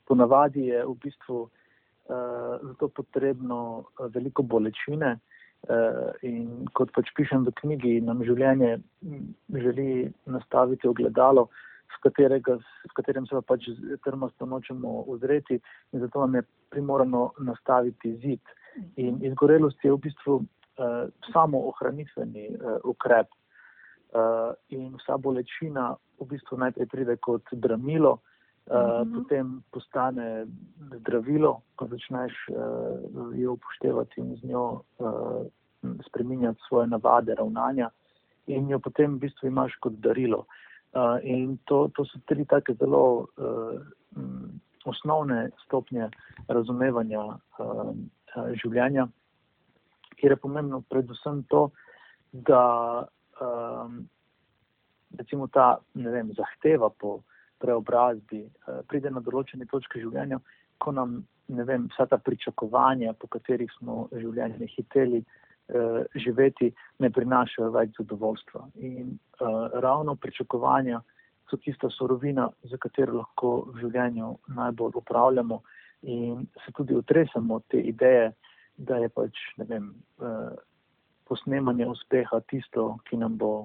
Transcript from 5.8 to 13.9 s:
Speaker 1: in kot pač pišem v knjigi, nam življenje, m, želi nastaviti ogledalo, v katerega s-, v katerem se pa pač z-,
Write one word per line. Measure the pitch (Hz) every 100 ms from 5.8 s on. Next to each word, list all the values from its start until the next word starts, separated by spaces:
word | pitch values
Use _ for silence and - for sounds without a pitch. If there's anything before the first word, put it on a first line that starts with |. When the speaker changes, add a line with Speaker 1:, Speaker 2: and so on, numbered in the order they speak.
| 113 120 123 -
Speaker 1:
in | 123 117 117 120 131
kot | - 127
pač | - 123
pišem | - 143 135 123
v |
knjigi, | - 147 147 123 117
nam | 117 120
življenje, | 117 123 135 135 120 117 - _
m, | 180 139 139 - -
želi | 139 123 123 135 127 131 -
nastaviti | - 127 - 127 127 127 123
ogledalo, | 120 120 113 131 135 117 - - - _
v | -
katerega | - - 135 135 127
s-, | 120 - - -
v |
katerem | - 127 135 123
se |
pa | 135
pač | - 123 120
z-, | 117 117